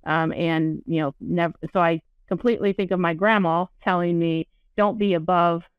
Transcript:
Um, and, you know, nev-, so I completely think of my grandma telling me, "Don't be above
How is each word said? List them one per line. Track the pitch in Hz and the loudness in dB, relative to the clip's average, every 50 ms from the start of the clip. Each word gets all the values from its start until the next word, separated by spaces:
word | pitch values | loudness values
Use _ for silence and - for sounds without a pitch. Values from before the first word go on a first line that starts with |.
| - | -4
Um, | 160 156 165 160 160 - | -2 -2 0 0 -2 -2
and, | - 170 165 165 160 160 160 156 - - | -2 -2 0 0 0 0 -2 -2 -4 -4
you | - 165 160 | -2 -2 0
know, | 156 139 139 _ | 0 -2 -4 _
nev-, | - - - 175 170 165 - _ - 160 _ | -8 -4 -2 0 0 -2 -4 _ -14 -4 _
so | 196 | 2
I | 175 170 165 160 _ _ _ _ _ | 2 2 0 -2 _ _ _ _ _
completely | _ 190 175 - 240 240 - - 202 190 | _ -8 -2 0 0 0 2 0 -2 0
think | - 196 180 | 0 -2 -2
of | 190 180 | 0 0
my | 180 170 165 | 0 0 0
grandma | 156 190 214 226 208 190 165 160 170 180 - _ _ - | 0 2 2 2 2 2 2 0 0 -2 -4 _ _ -2
telling | - 185 175 175 175 175 170 | -2 0 0 0 0 0 0
me, | 165 165 165 160 160 _ _ _ _ _ _ | 0 0 0 -2 -4 _ _ _ _ _ _
"Don't | - 208 208 - 214 | 0 0 0 2 0
be | 208 202 185 | 0 0 0
above | 165 156 175 185 175 175 170 170 170 170 _ _ | 0 0 2 2 4 4 2 2 -2 -6 _ _